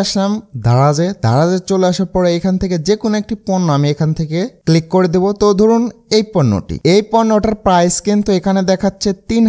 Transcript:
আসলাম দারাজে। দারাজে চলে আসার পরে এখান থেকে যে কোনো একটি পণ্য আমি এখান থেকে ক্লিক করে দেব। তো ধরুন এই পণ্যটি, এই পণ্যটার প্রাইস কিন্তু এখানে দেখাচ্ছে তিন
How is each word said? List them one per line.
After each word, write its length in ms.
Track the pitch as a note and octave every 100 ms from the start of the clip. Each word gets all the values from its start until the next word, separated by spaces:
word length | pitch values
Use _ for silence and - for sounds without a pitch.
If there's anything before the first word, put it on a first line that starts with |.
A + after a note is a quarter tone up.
আসলাম 260 | G3 G3+ G3 G#3+ - B2 A#2
দারাজে। 420 | A#2+ C#3+ C#3+ F3 G3+
দারাজে 340 | A2 B2+ E3+ F#3 F3+
চলে 160 | F#3+ F3+
আসার 160 | F3+ F#3
পরে 140 | F#3 F3 E3+
এখান 160 | F#3 F#3
থেকে 140 | G3 F3 D#3
যে 60 | G#3+
কোনো 120 | A3 G#3+
একটি 120 | G#3 A3 -
পণ্য 200 | F#3+ F3 C#3+
আমি 100 | C#3+
এখান 160 | D3 D#3 D#3
থেকে 200 | D#3 D#3+ A#3 - -
ক্লিক 200 | E3 D#3+
করে 140 | F#3 F#3
দেব। 100 | F3+ F#3+ G3+
তো 40 | G#3 G3
ধরুন 220 | A3 A#3 A#3 - - G#3+
এই 80 | G#3+
পণ্যটি, 420 | F3+ B2+ G2 - D#2 D3+
এই 80 | G3 G#3+
পণ্যটার 420 | A3+ A3 G#3+ A3 G#3+
প্রাইস 300 | G3+ F3+ F3 - G3+
কিন্তু 220 | G#3 G3+ F#3
এখানে 220 | G3 F#3+ F#3+
দেখাচ্ছে 400 | F#3 G3 F#3+ G#3 G3 -
তিন 140 | A3+